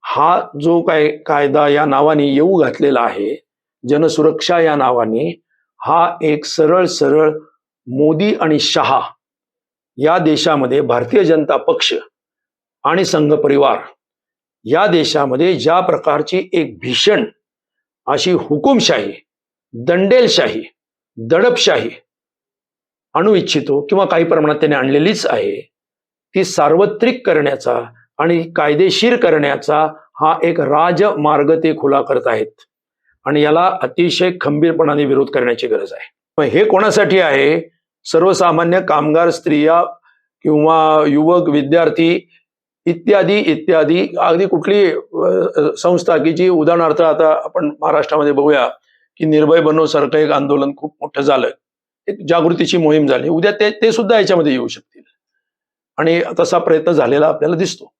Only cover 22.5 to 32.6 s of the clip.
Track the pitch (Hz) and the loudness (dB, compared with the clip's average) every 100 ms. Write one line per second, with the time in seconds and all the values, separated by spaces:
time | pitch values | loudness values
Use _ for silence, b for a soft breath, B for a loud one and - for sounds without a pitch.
22.5 | _ _ _ _ _ _ 147 190 196 - | _ _ _ _ _ _ -2 2 2 0
23.5 | 156 - 143 143 190 190 170 170 165 151 | -4 -2 -4 0 0 0 0 2 2 0
24.5 | 151 156 143 131 143 160 214 - 113 98 | 0 0 0 0 0 0 -2 -2 -2 -4
25.5 | - - _ _ _ _ _ _ 190 185 | -6 -12 _ _ _ _ _ _ -4 -4
26.5 | - 147 160 202 - 226 247 - 156 143 | 0 2 4 2 0 -2 0 0 0 0
27.5 | 135 - 120 117 b b _ 156 170 165 | -4 -4 -4 -6 b b _ -2 -2 -2
28.5 | 170 147 147 190 - 233 240 180 156 143 | -2 -2 2 0 2 0 2 2 2 0
29.5 | 139 - 151 156 156 B - 156 160 165 | -4 -2 0 -2 -4 B -2 0 0 -2
30.5 | 165 139 147 170 165 202 - 151 147 143 | -2 0 0 0 2 0 0 0 0 2
31.5 | 165 160 151 143 139 - 127 123 110 110 | 2 0 0 0 0 0 -2 -2 -4 -4
32.5 | _ | _